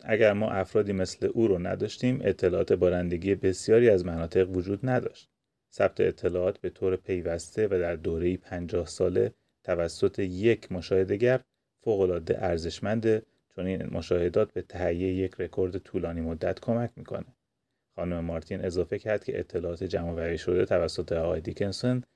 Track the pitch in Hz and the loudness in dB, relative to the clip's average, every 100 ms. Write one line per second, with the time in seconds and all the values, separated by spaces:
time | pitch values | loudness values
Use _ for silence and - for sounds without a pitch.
0 | - 110 107 101 110 98 92 107 101 95 | -2 4 4 4 0 -2 0 0 2 0
1 | 92 - - 117 110 90 92 95 107 - | -2 -2 -2 2 4 2 0 -4 -4 -2
2 | 127 135 98 92 90 90 95 92 90 90 | 0 2 0 2 2 2 2 4 4 2
3 | 87 85 95 98 95 90 - 113 120 95 | 0 -2 0 2 0 0 4 6 8 6
4 | 87 82 85 95 92 92 92 101 127 127 | 2 -4 0 2 2 0 -2 -2 0 -2
5 | - - _ _ _ _ _ - 98 - | -2 -10 _ _ _ _ _ 0 0 4
6 | 92 - 90 87 92 - 90 - 95 90 | 0 2 -2 0 0 -2 -8 -2 -2 -2
7 | - 92 85 82 - - 107 92 87 82 | -2 -4 -2 -6 -6 -2 0 2 0 -2
8 | 85 82 87 92 - 90 87 90 85 - | -4 0 0 -2 -6 -10 -4 -4 -4 0
9 | 90 95 107 - _ _ - 85 85 - | 2 2 0 -2 _ _ -2 0 -2 0
10 | 98 - 95 90 113 110 - 92 - 95 | 0 0 -4 2 2 2 -2 -10 0 2
11 | 95 101 123 127 - _ _ _ 117 98 | 2 2 2 2 -4 _ _ _ -2 2
12 | 92 85 82 - 92 85 85 - 101 113 | 2 0 -2 -2 0 0 -4 -4 -2 0
13 | 113 110 - _ _ - 92 92 - 90 | 2 2 -2 _ _ -6 -4 -4 -4 -6
14 | - 87 87 104 107 - - 90 87 85 | -2 0 2 2 0 -4 -10 -4 -2 0
15 | 92 92 92 - 90 - 92 92 - 92 | 0 0 -2 -4 -6 -2 -2 -4 -6 -4
16 | 85 82 82 82 90 92 - 117 117 - | -4 -4 -6 -4 -4 -4 -2 -2 -4 -8
17 | - 104 - _ _ _ _ _ _ - | -12 -10 -12 _ _ _ _ _ _ -8
18 | 87 85 85 80 - 95 92 87 85 101 | -4 -4 -4 -6 -8 -6 -2 -2 -2 -4
19 | 107 104 - 98 - 90 85 85 92 90 | -2 -4 -4 -6 -6 -6 -6 -6 -4 -4
20 | 85 85 82 85 - 90 - 90 82 - | -4 -4 -4 -4 0 0 2 2 0 -4
21 | 85 82 82 85 82 - 101 - 123 127 | -4 -2 0 -2 -4 -4 -4 -2 -2 -2
22 | - | -6